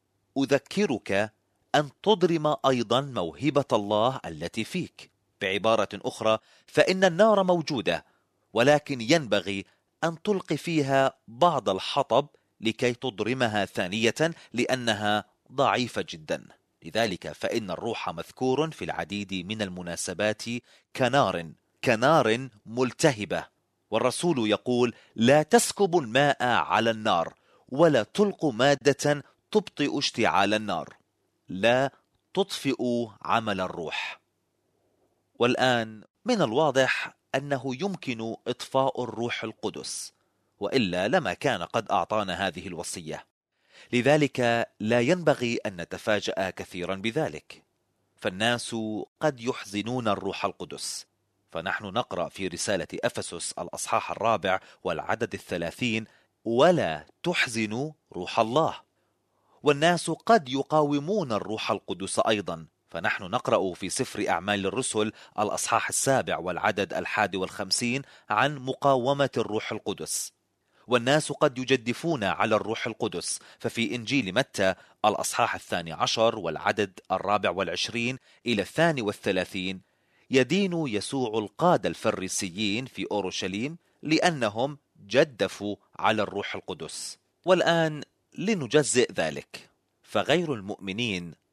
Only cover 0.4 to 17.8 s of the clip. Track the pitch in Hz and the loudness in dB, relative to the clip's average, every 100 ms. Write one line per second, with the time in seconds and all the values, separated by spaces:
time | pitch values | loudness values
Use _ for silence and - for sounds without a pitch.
0.4 | 135 139 - - 202 117 - 98 110 _ | 2 2 0 -2 0 0 -2 -2 -2 _
1.4 | _ _ _ 139 143 - - 214 175 165 | _ _ _ 0 0 -2 2 4 4 2
2.4 | 151 151 135 131 107 120 143 120 87 78 | 0 0 2 2 2 0 0 -4 -6 -2
3.4 | 139 139 131 117 101 104 117 135 85 80 | 0 0 2 0 2 2 2 0 -8 -8
4.4 | 85 - 110 180 - - - _ _ - | -8 -6 -6 -6 -8 -12 -20 _ _ -6
5.4 | 98 98 107 113 98 101 - - 110 110 | -2 0 2 2 0 -4 -8 -2 0 0
6.4 | _ _ _ - - 190 185 165 220 208 | _ _ _ 2 4 6 4 6 6 6
7.4 | 185 175 151 139 92 80 - _ _ _ | 4 2 0 -2 0 -2 -4 _ _ _
8.4 | _ 107 127 147 - 135 113 165 131 101 | _ 2 4 4 2 -6 2 2 2 -2
9.4 | 98 98 95 _ _ - 160 165 - 196 | -2 -6 -8 _ _ -6 -6 -4 -2 -2
10.4 | - 156 - 160 135 135 135 - - 117 | -2 -4 -2 0 2 4 2 0 -10 2
11.4 | 175 147 104 95 - - 135 117 147 _ | 4 4 0 -2 -2 -2 2 2 2 _
12.4 | _ - 110 110 123 123 131 101 107 127 | _ -6 -4 0 0 0 -6 -4 -2 0
13.4 | 120 107 95 - 92 104 113 - 160 170 | 0 0 -2 -2 -4 2 2 2 0 -2
14.4 | - 113 120 127 117 104 104 104 - _ | -10 -4 -2 0 0 0 2 0 -2 _
15.4 | _ 127 131 104 120 - 90 85 78 76 | _ 0 2 2 0 -4 -8 -8 -6 -6
16.4 | - _ _ _ 82 101 113 92 85 73 | -8 _ _ _ -8 -2 -2 -2 -10 -8
17.4 | 107 117 104 85 | -4 -4 -4 -8